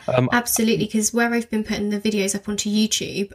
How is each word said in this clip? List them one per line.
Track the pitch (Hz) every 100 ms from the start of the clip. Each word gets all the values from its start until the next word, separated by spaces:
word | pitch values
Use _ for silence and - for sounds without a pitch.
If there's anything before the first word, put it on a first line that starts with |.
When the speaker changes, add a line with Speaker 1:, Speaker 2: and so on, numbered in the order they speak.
| -
Speaker 1:
Um, | 127 -
Speaker 2:
absolutely, | 240 240 - 226 196 214
'cause | 220 214
where | 233 233
I've | 240 233
been | 220
putting | 214 202 208
the | 208
videos | 214 208 196
up | 202 -
onto | 202 208
YouTube, | 214 214 - - - 202